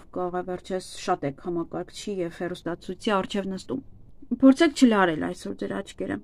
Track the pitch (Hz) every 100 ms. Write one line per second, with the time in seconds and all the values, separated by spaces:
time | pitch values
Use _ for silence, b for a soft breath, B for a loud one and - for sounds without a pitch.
0 | - 180 180 180 180 180 - 190 - -
1 | - 180 143 - 185 170 165 - 175 -
2 | - 196 170 - 175 175 - 175 - 185
3 | - 202 185 202 190 190 - - - -
4 | - - - - 269 269 330 - 254 208
5 | 185 156 175 180 202 196 196 196 196 -
6 | 190 202